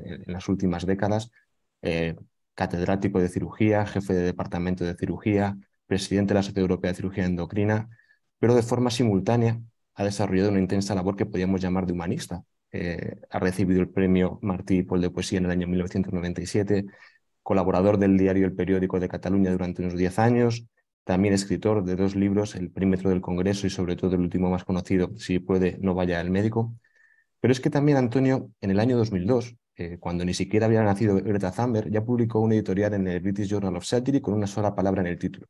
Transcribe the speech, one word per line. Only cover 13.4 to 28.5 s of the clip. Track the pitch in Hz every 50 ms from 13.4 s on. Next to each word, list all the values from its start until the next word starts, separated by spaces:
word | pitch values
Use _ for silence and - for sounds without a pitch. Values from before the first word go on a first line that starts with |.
| 92 92 92 95 104 90 92 92
el | 92 90
premio | - - 95 92 92 92 90 90 - -
Martí | - 107 90 90 95 - 98 90
i | 87
Pol | - 92 90
de | 87 90
Poesía | - - 92 - - 92
en | 90
el | 90
año | 87 90 90 87
mil | 90 92
novecientos | 87 90 - 98 95 95 92
noventa | 90 85 87 87 85
y | 85
siete, | 87 - 113 101 101 107 98 101 98 - - - - - _ _ _ _ _ _
colaborador | - 107 98 90 90 90 90 92 101 104 101
del | 101 98 95 95
diario | 95 95 95 95 95
El | 92 87
Periódico | 95 90 87 95 95 92 92 92 92
de | 90 90
Cataluña | 85 85 - 90 92 98 98 90
durante | 92 92 90 87 87 -
unos | 90 90 87 87
diez | 90 90 90 -
años, | 113 120 120 120 120 117 117 117 - - _ _ _ _ _ _ _
también | - 92 92 98 104 101
escritor | 98 98 - 95 85 - 107 107 107 98
de | 90 90 92
dos | 95 98 98
libros, | 98 98 101 98 101 104 104 -
El | 92 90 87
Perímetro | - - 95 98 92 92 92 98
del | 95 90
Congreso | 90 - 92 87 90 98 101 101 - 95
y |
sobre | 87 - 92 85 90 87
todo | - 92 90
el | 90
último | 87 87 - 90 92 90
más | 92 90 -
conocido, | - 95 90 87 - 98 92 90 85 - -
Si | - - 90 90
puede, | 90 - 95 92 92 90 87 -
no | 92 95 92
vaya | 90 92 90 87 85
al | 85 87
médico. | 92 95 104 113 113 113 113 113 117 - _ _ _ _ _ _ _ _ _ _ _ _
Pero | - 113
es | 123 123
que | - 160
también | 147 143 139 151 147 135
Antonio, | 127 117 117 135 131 131 131 131 - -